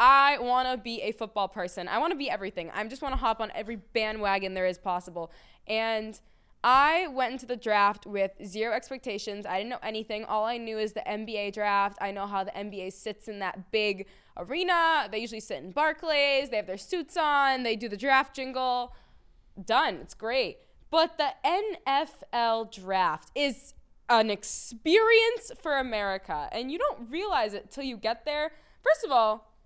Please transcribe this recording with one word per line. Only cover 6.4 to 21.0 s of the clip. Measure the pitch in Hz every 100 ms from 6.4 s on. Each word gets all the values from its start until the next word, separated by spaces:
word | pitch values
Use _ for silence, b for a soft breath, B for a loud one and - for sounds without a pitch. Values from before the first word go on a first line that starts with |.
| _ _
I | 233 262 294 330 359
went | 262 254
into | 254 220
the | 247
draft | 226 214 202 208
with | 214 202 196 -
zero | 202 202 226
expectations. | 226 - 262 247 202 214 202 202
I | 185
didn't | 226
know | 247
anything. | 220 214 220 214
All | 226 214
I | 220 240
knew | 226 220
is | 214
the | 214 -
N | 208
B | 214 214
A | 202
draft. | 208 208 202 202 202
I | 196
know | 196 202
how | 196
the | 190 -
N | 208
B | 196
A | 185
sits | - 220 208 -
in | 202
that | 190 - 180
big | 220 208 190 196 b b b
arena. | 175 311 359 349 330 320 208
They | 214
usually | 233 220
sit | - 175
in | 170
Barclays. | 226 311 311 330 294 285 269 277
They | 220
have | 208
their | 190
suits | - 359 302 359
on. | 302 285 277 262
They | 240 226
do | 226
the | 196
draft | 269 269 285
jingle. | - 262 254 254 247 247 b b b b _ _ -
Done. | 185 233 302 170
It's | 156
great. | - 220 262 196 - b b -
But | 320